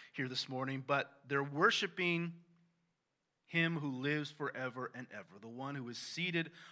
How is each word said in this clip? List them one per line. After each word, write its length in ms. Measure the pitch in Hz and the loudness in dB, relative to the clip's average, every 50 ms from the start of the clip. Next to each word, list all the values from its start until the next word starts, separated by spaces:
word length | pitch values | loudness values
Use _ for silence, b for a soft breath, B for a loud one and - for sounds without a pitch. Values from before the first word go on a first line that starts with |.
| B B | B B
here 160 | B - 135 123 | B -2 -2 -2
this 200 | 131 131 - - | -2 -2 -4 -2
morning, 360 | 131 127 131 135 135 135 131 | -2 -2 -2 -2 -2 -2 2
but 240 | - 143 139 - - - - - 131 | 2 2 2 2 0 -6 -16 -4 0
they're 140 | 143 139 | 2 2
worshiping 880 | 139 143 139 151 185 226 220 - 208 180 165 190 185 175 170 170 170 170 170 - - _ _ _ _ _ _ _ _ _ _ _ _ _ _ _ _ _ _ _ _ | 2 2 4 6 6 6 6 4 2 0 0 0 2 4 4 2 0 -2 -4 -10 -16 _ _ _ _ _ _ _ _ _ _ _ _ _ _ _ _ _ _ _ _
him 300 | - - 170 165 165 170 | 0 2 4 4 4 4
who 140 | 151 147 143 | 0 0 -2
lives 400 | 131 127 131 143 151 151 147 147 | -2 0 0 0 2 0 -2 -4
forever 600 | - - 143 135 - 123 131 127 113 127 127 - - | -6 -6 -6 -4 -4 -4 -4 -4 -4 -6 -6 -6 -8
and 120 | 123 123 - | -10 -12 -10
ever, 260 | - 104 92 85 92 98 | -12 -14 -14 -14 -16 -16
the 80 | 110 113 | -14 -12
one 260 | 117 123 135 139 143 | -8 -6 -6 -6 -6
who 140 | 139 120 120 | -6 -6 -8
is 100 | 120 - | -8 -8
seated 520 | - - - 165 180 185 170 170 160 147 B B B B | -8 -6 -4 -2 -2 0 0 0 -2 -2 B B B B